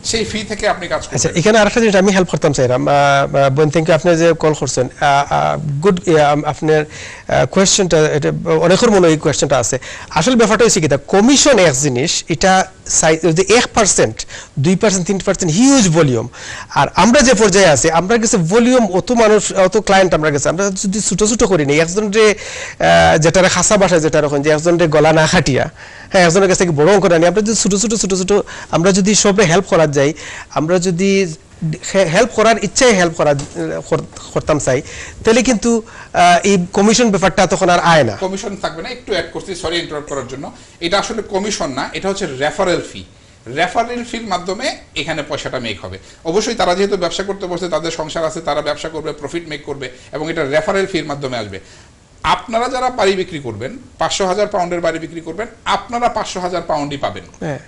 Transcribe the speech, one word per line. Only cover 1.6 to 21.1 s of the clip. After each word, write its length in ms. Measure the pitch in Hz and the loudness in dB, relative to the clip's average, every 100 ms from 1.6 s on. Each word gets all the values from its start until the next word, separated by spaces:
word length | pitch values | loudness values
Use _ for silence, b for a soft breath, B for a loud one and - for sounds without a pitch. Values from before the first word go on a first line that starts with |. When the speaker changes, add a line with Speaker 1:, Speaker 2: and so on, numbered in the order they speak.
| 202 240 | 4 2
Speaker 2:
জিনিস 160 | 226 190 | 2 4
আমি 160 | 196 | 4
help 180 | 196 180 | 2 0
করতাম 240 | 151 160 | 0 0
চাইলাম। 340 | 139 127 123 143 | 2 2 2 2
আহ, 480 | 143 143 139 143 143 | 2 4 2 2 2
আহ, 140 | 139 | 2
বোন, 180 | 135 151 | 2 2
thank 180 | 165 156 | 2 2
you। 80 | |
আপনি 220 | 160 180 165 | 2 2 4
যে 180 | 170 156 | 2 2
call 140 | 156 | 0
করছেন, 340 | 151 139 - 127 - | 0 -2 -2 -4 -2
আহ, 320 | 147 139 143 | 2 2 0
আহ, 480 | 147 151 147 151 143 | 0 0 -2 -4 0
good, 280 | 185 180 - | 2 2 2
আহ, 240 | 156 147 | 4 4
আম-, 120 | 147 147 | 2 -2
আপনার, 360 | 135 156 156 | -4 0 0
আহ, 640 | 151 - - - - 131 139 | 0 -12 -18 -16 -2 0 2
কোয়েশ্চেনটা, 520 | 185 190 - 185 165 | 2 2 2 2 2
এটা 340 | 156 143 156 151 170 160 | 2 0 -2 -4 -2 0
অনেকের 300 | 170 185 240 | 2 4 4
মনে 160 | 202 170 | 4 4
এই 100 | 156 | 2
কোয়েশ্চেনটা 400 | 156 139 151 135 | 0 -2 0 0
আছে। 220 | 117 127 B B B | 0 -6 B B B
আসল 260 | 156 160 247 | -2 2 2
ব্যাপারটা 300 | 214 214 233 | 4 4 2
হচ্ছে 160 | 196 | 2
কি, 60 | 156 | 0
তা 100 | 139 | -2
commission 640 | - 190 226 285 302 233 | 2 2 4 4 4 6
এক 140 | 175 | 4
জিনিস, 500 | 131 147 123 165 - - | 2 -2 -2 -2 -4 -4
এটা 440 | 160 190 190 175 - - | 0 2 2 0 -8 -6
সাই-, 300 | - 160 160 | 0 2 2
ওই 100 | 180 | 2
যে 220 | 160 190 226 | 0 2 2
এক 120 | 240 | 2
পার্সেন্ট, 520 | - 208 - 123 110 - B B - | 0 0 2 0 -2 -14 B B -2
দুই 160 | 143 190 | 0 2
পার্সেন্ট, 320 | 220 190 170 | 0 0 -2
তিন 120 | 196 202 | -4 -2
percent 280 | 180 180 | -2 -2
huge 360 | 160 262 277 190 | 2 4 4 4
volume। 380 | 156 151 117 120 B B B B | 4 2 0 -4 B B B B
আর 180 | - 139 - | -2 0 2
আমরা 260 | 196 294 | 4 4
যে 120 | 247 | 4
পর্যায়ে 340 | 208 214 190 185 | 4 4 4 4
আছি, 240 | 139 165 | 4 2
আপনার 300 | 160 185 233 | 0 0 0
কাছে 160 | 220 220 | 2 0
volume 540 | 160 226 240 254 208 | 2 2 4 4 2
অত 200 | 180 170 | -2 0
মানুষ, 420 | 240 220 214 - | 2 4 4 2
অত 240 | 190 185 220 | 0 2 2
client 360 | 202 190 185 | 2 2 4
আমরা 180 | 165 156 | 2 0
কাছে, 180 | 143 143 | 0 -2
আমরা 200 | 156 202 | -2 -4
যদি 320 | 190 202 208 | -4 -4 -4
ছোট 220 | - | -4